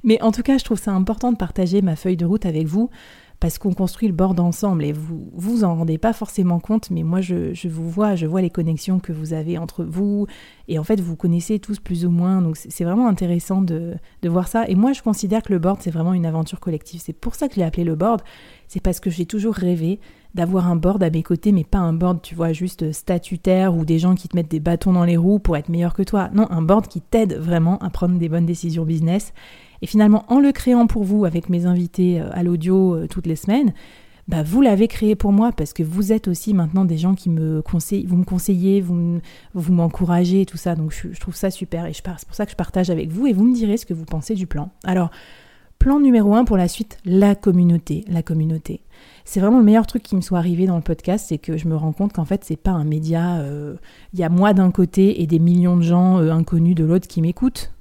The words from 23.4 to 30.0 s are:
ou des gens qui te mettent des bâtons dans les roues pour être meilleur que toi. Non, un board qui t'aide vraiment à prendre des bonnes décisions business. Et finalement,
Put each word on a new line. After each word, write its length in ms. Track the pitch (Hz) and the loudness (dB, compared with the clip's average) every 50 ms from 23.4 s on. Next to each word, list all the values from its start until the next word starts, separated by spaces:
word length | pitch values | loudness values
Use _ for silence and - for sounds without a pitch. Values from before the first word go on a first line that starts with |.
| - 190 185 185 190 190 175 | 0 2 2 4 4 2 2
ou 80 | 165 160 | 0 2
des 140 | 151 165 165 | 2 0 2
gens 160 | 165 180 185 | 4 2 2
qui 140 | 180 - - | 2 0 -4
te 80 | - | -4
mettent 140 | 170 170 156 | -4 -2 -2
des 100 | 165 156 | -4 -4
bâtons 320 | 151 170 170 170 - 190 180 | 0 0 -2 0 2 2 2
dans 120 | 180 175 | 4 4
les 120 | 175 175 | 2 2
roues 220 | 170 170 185 208 208 | 2 4 2 2 2
pour 180 | 196 - 165 | 2 0 0
être 120 | 147 147 - | 0 -2 -4
meilleur 260 | 165 170 175 175 - | -2 -2 -2 -2 0
que 80 | - 190 | -2 -2
toi. 260 | - - 202 185 - - | 0 0 -2 -2 0 2
Non, 140 | 202 220 - | 2 2 2
un 120 | 180 165 165 | 2 -2 2
board 240 | 160 190 220 214 - | 4 4 2 2 -2
qui 120 | - 170 | -10 -14
t'aide 340 | - - - 226 220 196 151 | -8 0 0 2 2 2 -2
vraiment 440 | - 156 170 175 170 160 170 190 202 | -4 -2 0 0 2 2 2 0 0
à 100 | - 185 | -2 -6
prendre 300 | - - 185 175 180 175 | -4 -2 0 0 0 0
des 100 | 170 160 | 0 -2
bonnes 180 | 156 170 170 | 0 0 0
décisions 380 | 165 175 165 - 170 160 165 165 | 0 -2 -4 -4 -4 -4 -2 -2
business. 480 | 156 165 160 165 160 175 202 202 - - - - - - - - - _ - | -2 -2 0 0 0 0 -2 -2 -6 -16 -20 -20 -20 -20 -20 -20 -20 _ -14
Et 60 | - | -12
finalement, 380 | 175 - 208 | 0 2 4